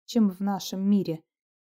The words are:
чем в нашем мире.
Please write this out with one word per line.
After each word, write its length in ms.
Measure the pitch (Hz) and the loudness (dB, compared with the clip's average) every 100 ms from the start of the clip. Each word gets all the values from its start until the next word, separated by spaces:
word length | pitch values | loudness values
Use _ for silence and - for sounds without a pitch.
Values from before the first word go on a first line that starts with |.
| - | -4
чем 240 | 240 208 | 2 2
в 100 | 185 | 2
нашем 480 | 196 196 - 190 196 | -4 -4 -6 -4 2
мире. 360 | 202 175 160 _ _ _ _ | 2 0 -6 _ _ _ _